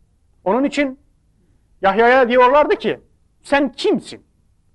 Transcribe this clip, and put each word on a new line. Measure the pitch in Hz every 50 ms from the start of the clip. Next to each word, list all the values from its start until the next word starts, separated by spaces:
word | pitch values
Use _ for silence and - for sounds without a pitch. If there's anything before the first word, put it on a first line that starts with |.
| _ _ _ _ _ _ _ _ _
Onun | 180 202 247 277
için | 277 277 285 294 269 262 - _ _ _ _ _ _ _ _ _ _ _ _ _ _ _ _
Yahya'ya | - 190 196 208 233 240 247 269 269 220
diyorlardı | 247 254 247 247 269 294 294 277 403
ki, | - - 208 147 117 _ _ _ _ _ _ _ _
"Sen | _ - - 277 285 254
kimsin?" | - - - 403 359 208 - - - 104 _ _ _ _ _ _ _ _ _ _